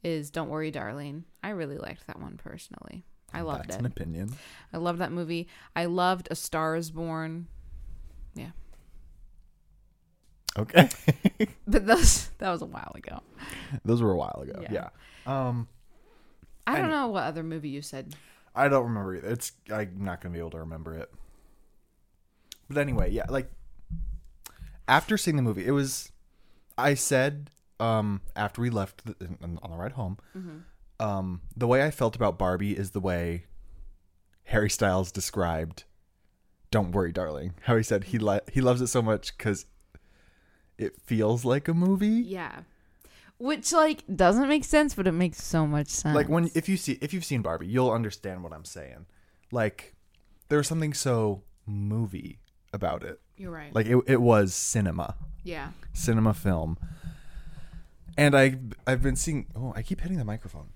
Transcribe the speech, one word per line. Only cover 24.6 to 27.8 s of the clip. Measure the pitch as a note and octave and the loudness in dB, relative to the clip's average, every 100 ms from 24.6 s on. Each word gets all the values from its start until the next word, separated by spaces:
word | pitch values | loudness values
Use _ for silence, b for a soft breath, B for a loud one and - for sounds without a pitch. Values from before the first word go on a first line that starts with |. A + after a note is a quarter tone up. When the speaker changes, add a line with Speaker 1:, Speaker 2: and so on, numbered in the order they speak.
| B B - | B B 4
Speaker 2:
after | C3+ - G#3+ | 4 4 0
seeing | - D3+ | 2 2
the | |
movie, | A#2+ G2 F#2+ | 2 0 2
it | |
was, | C#3+ C#3 B2+ - - _ _ - - _ - | 2 2 -4 -10 -20 _ _ -20 -20 _ 0
I | C3+ | 2
said, | C#3 - C3+ C3+ D3 C#3+ _ _ | 2 2 2 2 -2 -12 _ _
um, | _ | _